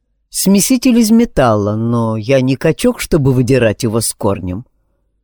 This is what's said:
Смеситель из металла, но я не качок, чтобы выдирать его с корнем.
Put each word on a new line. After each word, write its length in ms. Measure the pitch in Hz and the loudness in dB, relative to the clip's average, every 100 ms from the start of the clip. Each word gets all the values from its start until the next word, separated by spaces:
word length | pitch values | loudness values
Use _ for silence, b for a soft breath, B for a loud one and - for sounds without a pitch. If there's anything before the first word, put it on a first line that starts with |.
| _ _ _ | _ _ _
Смеситель 640 | - 190 202 - 262 262 233 | -4 0 2 2 0 2 2
из 140 | 214 | 4
металла, 640 | 226 233 - 123 107 101 107 | 2 2 2 2 2 0 -2
но 400 | 117 120 113 110 | -2 -2 -2 -4
я 240 | 107 135 | 0 0
не 160 | 127 135 | 0 0
качок, 460 | 160 - 247 240 | -2 0 -2 -2
чтобы 320 | - 156 135 | -2 0 2
выдирать 500 | 127 120 135 113 101 | 0 2 2 0 0
его 160 | 117 113 | -4 -2
с 140 | - | -4
корнем. 520 | - 107 98 90 90 135 _ _ _ _ _ | -4 -4 -4 -6 -10 -12 _ _ _ _ _